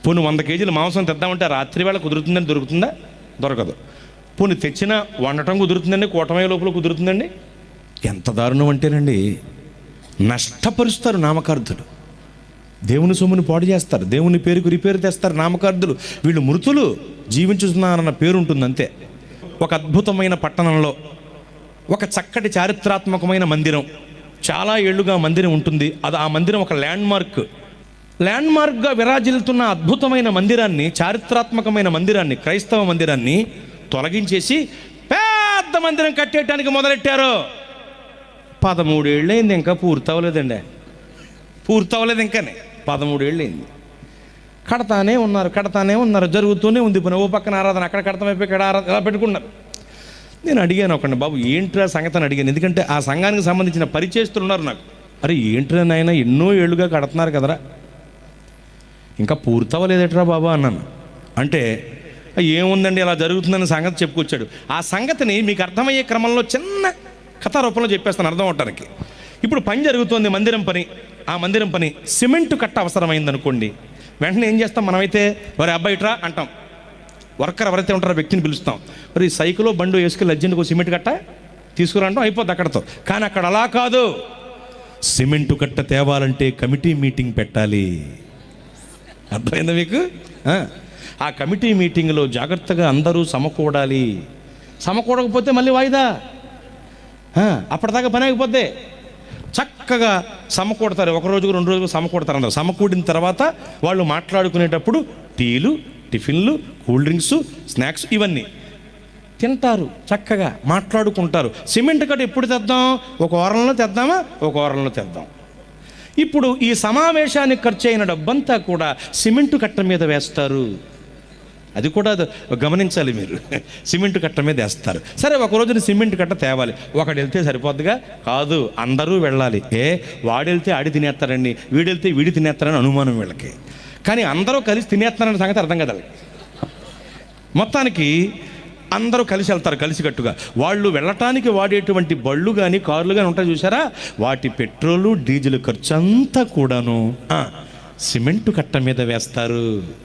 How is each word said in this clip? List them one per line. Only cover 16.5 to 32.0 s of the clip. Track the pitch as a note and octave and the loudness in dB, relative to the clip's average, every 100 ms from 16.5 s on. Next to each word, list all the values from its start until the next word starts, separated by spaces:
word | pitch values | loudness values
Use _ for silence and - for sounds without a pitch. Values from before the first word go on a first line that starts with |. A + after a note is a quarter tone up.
| E3+ C4 C#4+ C4 C#3+ - - - | 2 4 4 2 0 -10 -18 -4
జీవించుతున్నారన్న | A#2 F#3 G3+ G3 F3 F#3 E3+ E3 | 0 2 2 2 2 2 2 0
పేరు | C3+ D#3+ F#3 | 2 2 4
ఉంటుంది | E3 C#3+ B2+ | 2 2 0
అంతే. | B2+ C3+ - - - - - F3+ - | 0 -4 -6 -20 -20 -20 -18 -18 -6
ఒక | E3 | -2
అద్భుతమైన | D#3+ D#3 D#3 G#3 G3 F#3+ | -2 2 0 2 0 0
పట్టణంలో | F3 D3+ - E3+ D#3 D3+ C3+ - - - - - - - - - | 0 -2 0 2 4 2 -2 -14 -20 -20 -20 -20 -20 -20 -20 -6
ఒక | G#3 | -4
చక్కటి | G3+ G3+ F3 A#3+ G#3 F#3 | -2 -4 -4 -4 -2 0
చారిత్రాత్మకమైన | F#3 G3+ G#3 G3 G3 F#3 F3 F#3+ | 0 0 0 -2 -2 -2 0 2
మందిరం, | F3+ D#3 D#3 D3 C3+ - - - - - - | 2 2 2 0 -4 -14 -20 -20 -20 -8 -4
చాలా | D#3 G3 A3 | -2 0 2
ఏళ్లుగా | G3 F#3+ G3 F#3 | 2 2 2 2
మందిరం | D#3 E3 F3+ | 2 4 4
ఉంటుంది. | D#3 D#3+ D3+ D3 D3 D3 | 2 2 0 0 -2 -4
అది, | D#3 | -2
ఆ | D#3 | 0
మందిరం | D#3 F3 G#3+ | 2 2 2
ఒక | F#3 | 0
ల్యాండ్‌మార్క్. | D3+ C#3+ F3+ G3+ G3+ F3+ - G#2+ - - - - - - - | -2 -2 -2 0 0 0 -4 -6 -10 -20 -20 -20 -20 -20 -2
ల్యాండ్‌మార్క్‌గా | F3+ A#3 D#4 D#4 D4+ A#3+ C4+ | 0 2 4 4 4 2 0
విరాజిల్లుతున్న | A#3+ A3+ C4+ A#3 B3+ A#3 B3 | 2 2 4 2 0 2 2
అద్భుతమైన | A#3 F3+ D#3+ C4+ C4+ B3+ A#3 | 2 0 0 2 2 2 2
మందిరాన్ని, | F#3 G3 A#3 G#3+ D#3 D#3 D#3 | 2 4 4 4 2 0 2
చారిత్రాత్మకమైన | F3 A3 - A#3+ A#3 A3+ A3 G#3 F#3 | 2 0 2 0 2 0 2 2 2
మందిరాన్ని, | D#3+ | 2